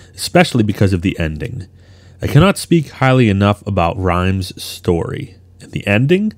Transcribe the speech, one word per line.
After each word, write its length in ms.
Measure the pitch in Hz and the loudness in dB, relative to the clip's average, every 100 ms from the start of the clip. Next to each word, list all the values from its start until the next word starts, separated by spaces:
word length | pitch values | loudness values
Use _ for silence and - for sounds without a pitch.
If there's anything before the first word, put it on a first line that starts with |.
| - | -20
especially 480 | - - 175 170 123 | -12 0 2 2 2
because 320 | 104 - 98 | 0 0 0
of 80 | 92 | 0
the 160 | 95 - | -2 -2
ending. 480 | 80 78 76 - - - - - - - | -4 -6 -10 -10 -14 -20 -20 -20 -20 -8
I 60 | - | 0
cannot 280 | 143 190 196 | 4 4 0
speak 320 | - 170 139 | 0 0 0
highly 400 | - 131 131 113 | -2 2 4 2
enough 380 | 98 101 104 - | 2 2 0 -2
about 320 | 92 85 90 | -2 -2 -2
Rime's 640 | 92 87 92 95 95 - | -2 0 0 -2 -6 -12
story. 760 | - - - 85 - - - - - - | -16 -4 -2 -2 -2 -8 -12 -16 -20 -20
And 120 | - | -12
the 140 | - 101 | -6 0
ending? 460 | 104 135 185 214 | 2 2 2 0